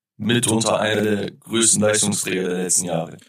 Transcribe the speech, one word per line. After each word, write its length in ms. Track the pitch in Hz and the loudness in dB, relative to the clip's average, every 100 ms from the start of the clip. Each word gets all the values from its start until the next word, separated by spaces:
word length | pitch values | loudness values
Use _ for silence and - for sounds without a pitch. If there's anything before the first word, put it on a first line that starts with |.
| _ - | _ -6
mitunter 640 | 107 120 117 110 110 98 | 0 2 2 2 2 0
einer 220 | 107 107 | 0 0
der 280 | 104 101 98 | 0 0 -4
größten 500 | - - 113 110 101 | -10 -4 0 2 4
Leistungsträger 680 | 107 107 101 101 95 95 92 | 2 2 0 -2 -2 -2 -2
der 140 | 90 | -4
letzten 220 | 90 - 90 | -2 -2 -2
Jahre. 300 | 82 85 - | -4 -4 -12